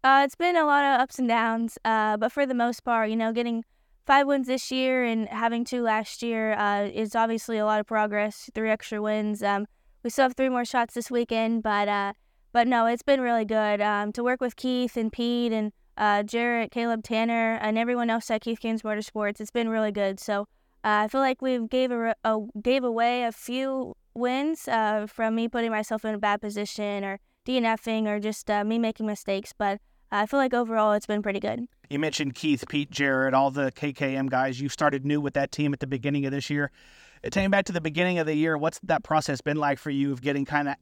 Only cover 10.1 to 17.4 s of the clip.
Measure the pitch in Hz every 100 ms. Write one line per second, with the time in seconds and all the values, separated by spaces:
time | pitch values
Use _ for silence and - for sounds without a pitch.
10.1 | 254 262 254 262 247 240 254 233 240 -
11.1 | 240 233 226 226 226 214 202 208 202 202
12.1 | 202 _ _ _ 240 233 240 226 240 -
13.1 | 269 247 233 208 220 214 208 208 208 208
14.1 | 214 240 254 247 - 254 247 247 - 220
15.1 | - 240 240 240 220 214 _ _ - 208
16.1 | 208 208 233 240 233 220 240 233 226 -
17.1 | 220 233 233